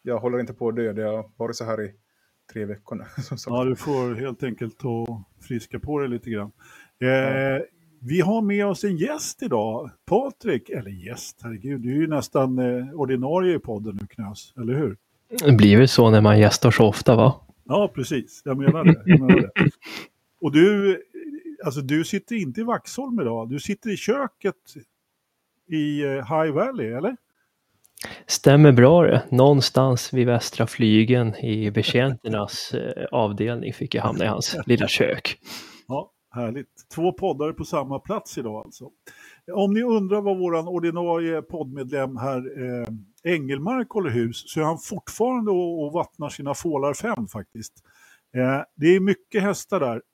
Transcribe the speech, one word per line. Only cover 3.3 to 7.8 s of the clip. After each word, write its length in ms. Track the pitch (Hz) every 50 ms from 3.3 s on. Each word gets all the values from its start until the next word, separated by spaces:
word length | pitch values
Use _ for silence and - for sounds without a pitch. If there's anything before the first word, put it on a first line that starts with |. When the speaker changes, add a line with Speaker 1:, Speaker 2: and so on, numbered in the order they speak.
| 135
Speaker 1:
sagt. 140 | 110 - 120
Speaker 2:
Ja, 120 | 120 123 127
du 120 | 131 127
får 400 | - - 151 143 131 127 123 117
helt 280 | 107 131 135 117 _ 143
enkelt 360 | 123 107 - 120 113 - _
ta 100 | - 127
och 320 | 117 113 117 120 117 107 95 _ _ _
friska 380 | - - 131 113 - _ - 113
på 200 | - 139 151 143
dig 100 | 143 131
lite 200 | 120 113 - -
grann. 220 | 113 104 101 104 _ _ _ _ - - - _ _ _
Eh, 60 | 127
Speaker 1:
Ja. 540 | 127 131 135 131 135 135 135 135 135 135 139 - _ _ _